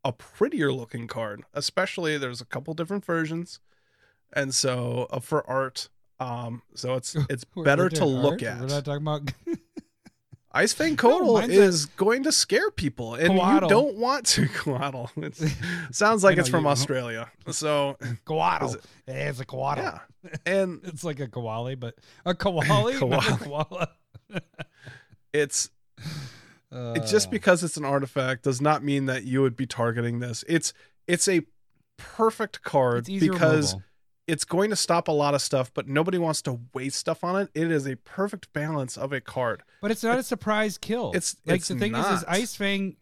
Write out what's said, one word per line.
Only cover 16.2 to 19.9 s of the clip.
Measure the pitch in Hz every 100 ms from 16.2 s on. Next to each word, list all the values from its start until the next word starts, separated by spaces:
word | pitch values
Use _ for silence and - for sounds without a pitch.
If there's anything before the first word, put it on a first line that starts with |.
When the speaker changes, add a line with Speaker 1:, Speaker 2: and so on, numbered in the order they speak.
Speaker 1:
like | 196
Speaker 2:
I |
know | 180
Speaker 1:
it's | 127
from | 170
Speaker 2:
you | 147
Speaker 1:
Australia. | 135 135 127 120 113 120 _ -
So, | - 151 147 139 135 123 117 -
Speaker 2:
Coatl. | 156 165 160 135
Speaker 1:
is |
it | 120 - - -
Speaker 2:
It | 131 147
is | 127
a | 131
coatl. | 131 135 143
Speaker 1:
Yeah. | -